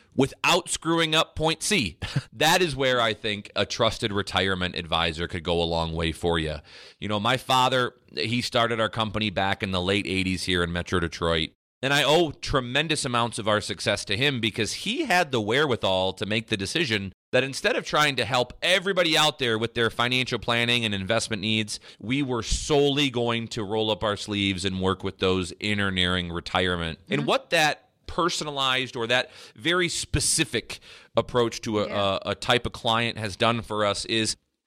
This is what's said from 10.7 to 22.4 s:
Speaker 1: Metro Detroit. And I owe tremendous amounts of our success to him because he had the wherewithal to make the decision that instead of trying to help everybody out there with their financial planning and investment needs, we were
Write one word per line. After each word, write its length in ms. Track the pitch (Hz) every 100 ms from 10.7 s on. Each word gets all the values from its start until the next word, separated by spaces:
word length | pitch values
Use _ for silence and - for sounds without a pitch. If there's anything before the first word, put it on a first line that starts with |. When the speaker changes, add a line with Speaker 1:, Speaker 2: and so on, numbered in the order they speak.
Speaker 1:
Metro 260 | 87 - 90
Detroit. 520 | 82 - 82 82 80 _ _ _
And 120 | 135
I 100 | 143
owe 280 | 135 165 160
tremendous 720 | - - 139 123 139 160 147
amounts 320 | 135 120 117 110
of 100 | 107
our 140 | 107
success 420 | - 92 117 101
to 120 | - 101
him 220 | 143 127
because 320 | 110 - 104
he 320 | - 196 277
had 260 | 285 180 156
the 100 | 123
wherewithal 720 | 104 131 151 110 101 92 95
to 120 | -
make 220 | 101 113 -
the 100 | 101
decision 560 | 98 160 143 107 95 - _
that 120 | 127
instead 320 | 135 127 208
of 100 | 269
trying 300 | - 156 147
to 100 | 123
help 280 | 107 127 123 -
everybody 520 | 165 185 180 185 170
out 220 | 156 151 -
there 200 | 123 110
with 160 | 117
their 160 | 123 113
financial 480 | - 120 127 123 117
planning 440 | 120 117 117 120
and 120 | 113
investment 460 | 98 95 113 - 107
needs, 360 | 107 110 107 - - -
we 240 | 101 139
were 180 | 131 120